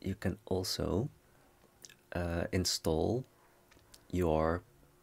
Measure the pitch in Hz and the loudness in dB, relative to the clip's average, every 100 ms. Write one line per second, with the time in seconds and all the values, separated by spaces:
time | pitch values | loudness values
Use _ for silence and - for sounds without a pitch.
0 | 95 92 95 - - 92 98 - 80 87 | -6 -4 -4 -4 -2 -2 -2 -2 0 0
1 | 143 - - - - _ - _ - - | 0 -6 -20 -20 -20 _ -20 _ -20 -20
2 | _ 87 87 85 - 95 87 - 85 78 | _ -4 -2 -2 0 0 0 0 2 2
3 | 92 123 - _ - _ _ - - - | 2 0 -4 _ -20 _ _ -20 -20 -20
4 | - 90 85 78 80 87 - - - _ | -6 0 2 4 2 0 -6 -20 -20 _